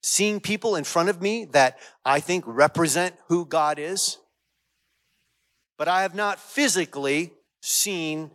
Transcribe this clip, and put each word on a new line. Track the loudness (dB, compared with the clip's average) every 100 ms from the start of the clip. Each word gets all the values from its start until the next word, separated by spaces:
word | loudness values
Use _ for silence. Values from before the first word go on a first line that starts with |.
seeing | -2 0 0 0
people | -4 -4 0 -2
in |
front | 0 0 0
of | 0
me | -2 -4 0
that | 4 4 2 -20 _
I | 0 0
think | 0 -4 -4
represent | 2 4 4 0 0 -2 -6 _
who | -2
God | 0 0 0 -2
is. | -6 -4 -4 -6 _ _ _ _ _ _ _ _ _ _ _ _ _ _ _ _
But | 0
I | 2
have | 0
not | -2 -4 -4
physically | -6 0 2 2 -2 -4 -2 -2 -4 -12 _ _
seen | -4 -2 -2 -4 -4 -6 -10